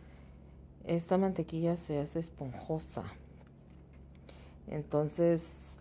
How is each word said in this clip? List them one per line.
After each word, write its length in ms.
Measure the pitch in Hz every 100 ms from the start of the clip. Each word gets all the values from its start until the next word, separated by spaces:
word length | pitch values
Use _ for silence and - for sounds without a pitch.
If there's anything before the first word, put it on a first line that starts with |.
| - - - - - - - - -
esta 320 | 170 170 185
mantequilla 580 | 190 185 160 165 170 170
se 240 | - 147
hace 200 | 147 165
esponjosa. 840 | 165 - 135 123 - 156 - - 98 - - - - - - - - - - - - - - - -
Entonces 1080 | 151 147 147 151 151 170 165 - - - -